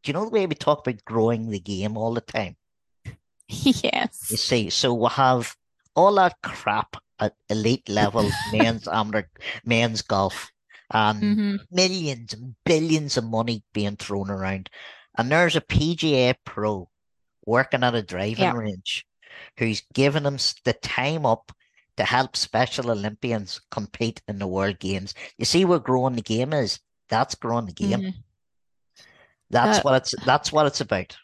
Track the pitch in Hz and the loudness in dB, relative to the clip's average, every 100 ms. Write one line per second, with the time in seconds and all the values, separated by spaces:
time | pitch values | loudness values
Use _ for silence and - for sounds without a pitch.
0 | - 147 214 220 185 151 - 147 - 110 | -4 -4 0 0 0 0 2 2 0 -6
1 | - 113 113 117 113 104 92 95 104 110 | -4 2 2 2 -2 -6 -4 -4 -4 -2
2 | 113 117 - 113 95 - _ _ _ _ | -2 -4 -4 -4 -4 -10 _ _ _ _
3 | - - _ _ _ - - 247 - - | -18 -18 _ _ _ -2 2 2 0 -2
4 | - - - 110 - 123 101 - 131 120 | -4 -8 -6 -4 0 0 0 0 0 2
5 | 117 - 135 127 117 - _ _ _ - | 0 4 4 4 0 -12 _ _ _ 4
6 | 185 202 180 - - - - 107 - - | 6 6 2 0 -12 -6 -2 -2 -4 -10
7 | _ _ 107 _ _ 107 - 131 - 104 | _ _ -4 _ _ 0 2 0 0 2
8 | 104 113 104 - - - 113 113 - 101 | 2 2 0 0 -4 2 2 0 -4 -2
9 | 107 107 98 _ - - - 117 117 110 | -2 -4 -6 _ -14 -10 0 2 2 -2
10 | - 98 98 - - _ _ - _ 220 | -2 0 0 -2 -14 _ _ -20 _ 2
11 | 214 208 208 208 202 196 - 180 185 185 | 2 2 0 2 0 -4 -4 0 0 0
12 | 156 127 117 107 127 117 - 156 160 160 | -4 -6 -10 -14 -14 -8 2 2 4 0
13 | 143 131 113 113 117 113 _ - 104 101 | 0 -2 -2 -2 -2 -4 _ -4 -4 -4
14 | - 101 98 98 95 95 95 - - - | -6 -4 -4 -4 -4 -6 -8 -18 -20 -20
15 | _ - 127 156 175 147 - - 151 170 | _ -4 0 4 4 2 0 0 2 0
16 | 160 135 123 123 - - 107 101 87 _ | 2 4 4 2 -4 -4 -4 -4 -8 _
17 | _ _ _ _ - 120 131 135 123 117 | _ _ _ _ 0 0 2 0 0 0
18 | 98 90 101 113 185 120 107 92 - - | -4 -6 -4 0 0 0 -6 -8 -8 -10
19 | - _ - - - - 113 104 - - | -10 _ -20 -20 -20 -4 -2 -2 -6 2
20 | 139 147 143 139 - - - - - - | 2 2 -2 -2 -4 -2 -4 -2 -4 -2
21 | 131 160 143 117 - - _ _ _ - | -2 0 0 0 -4 -20 _ _ _ -4
22 | 95 123 131 - - 110 123 - 123 110 | 0 2 0 -2 -2 0 0 -2 -2 -2
23 | 104 107 123 113 101 - _ - 101 - | -2 -4 -4 -4 -4 -14 _ -10 -10 -4
24 | 113 - - 101 98 92 98 92 95 98 | -4 -4 -10 -6 -4 0 0 -2 -4 -4
25 | 98 - - _ - 170 190 175 117 127 | -6 -14 -18 _ 0 4 4 4 2 2
26 | 131 123 104 110 131 151 110 - _ _ | 2 -2 -2 -2 0 0 -2 -4 _ _
27 | _ 113 135 - 120 117 107 - 202 196 | _ 0 0 -2 -2 -2 -4 -4 -2 -2
28 | 190 185 - _ _ _ _ _ _ _ | -4 -10 -16 _ _ _ _ _ _ _
29 | - _ _ _ _ 123 123 214 143 131 | -20 _ _ _ _ 2 4 4 4 2
30 | - - 127 127 - 151 147 - 127 98 | 2 -4 2 2 2 2 2 0 -2 -2
31 | 90 - | -4 -14